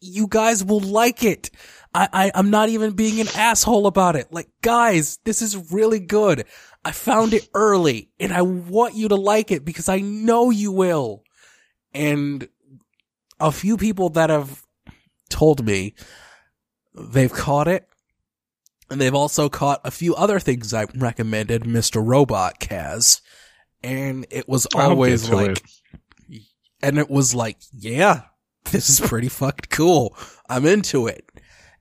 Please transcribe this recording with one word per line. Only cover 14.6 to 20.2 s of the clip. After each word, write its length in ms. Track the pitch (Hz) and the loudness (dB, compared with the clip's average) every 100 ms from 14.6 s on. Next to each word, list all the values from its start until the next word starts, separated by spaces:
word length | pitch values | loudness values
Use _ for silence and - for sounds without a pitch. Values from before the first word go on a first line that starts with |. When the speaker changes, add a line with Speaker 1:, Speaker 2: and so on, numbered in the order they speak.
| _ _ - - _ _ - | _ _ -20 -20 _ _ -10
Speaker 1:
told 380 | - 156 139 110 | 2 4 4 0
me 280 | 95 101 - - - - _ _ _ _ _ _ | -2 -4 -12 -20 -20 -20 _ _ _ _ _ _
they've 380 | - - 127 127 | -20 -4 0 0
caught 360 | - 147 143 160 | -2 -2 0 0
it, 180 | 185 - _ _ _ _ _ _ _ _ _ - | -2 -6 _ _ _ _ _ _ _ _ _ -10
and 120 | 135 | -2
they've 140 | 131 | 0
also 340 | 139 147 - 147 | 2 0 0 -2
caught 320 | - 139 139 | 0 -2 -2
a 60 | 131 | -6
few 240 | - 170 | -4 -2
other 240 | 156 | 0